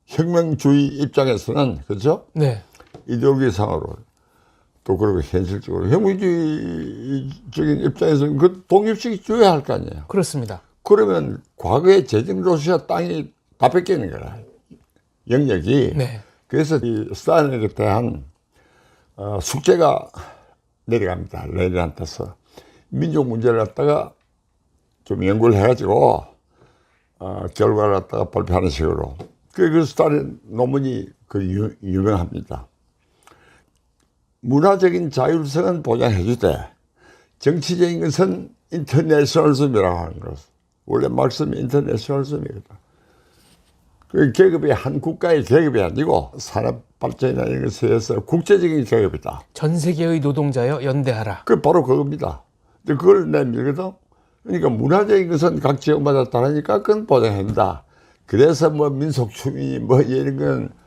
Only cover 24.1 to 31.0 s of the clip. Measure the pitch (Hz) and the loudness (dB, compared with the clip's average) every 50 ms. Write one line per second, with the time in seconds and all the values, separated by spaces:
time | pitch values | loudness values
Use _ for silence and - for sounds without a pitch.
24.1 | - _ _ _ _ _ _ _ _ _ _ _ _ _ _ _ _ _ _ - | -12 _ _ _ _ _ _ _ _ _ _ _ _ _ _ _ _ _ _ -8
25.1 | 101 - 92 95 101 110 117 120 110 98 98 117 127 - - 90 101 127 147 120 | -4 -2 0 0 2 4 4 4 4 6 4 4 2 2 0 0 2 4 4 2
26.1 | 110 - - - _ _ _ _ _ _ _ _ _ _ _ _ _ _ _ _ | 2 0 -4 -12 _ _ _ _ _ _ _ _ _ _ _ _ _ _ _ _
27.1 | _ _ 92 95 95 95 95 92 - - 107 110 110 107 107 104 98 95 92 - | _ _ -12 -10 -10 -8 -10 -8 -2 0 2 2 2 2 2 2 2 0 -2 -4
28.1 | - 107 - - - 98 95 87 87 90 92 87 67 71 78 78 80 - 71 67 | -4 -4 -4 -4 -4 -4 -2 0 0 0 0 0 -2 -2 -2 -2 -2 -2 -6 -8
29.1 | 67 - - - _ _ _ _ _ - 185 165 156 165 160 - - - 165 156 | -10 -14 -18 -20 _ _ _ _ _ 0 2 4 4 2 2 2 0 2 2 2
30.1 | 147 147 139 135 120 - _ 110 110 113 127 127 135 139 135 131 123 107 | 2 0 -2 -6 -10 -14 _ -10 -4 -2 -2 0 0 -2 -2 -4 -4 -6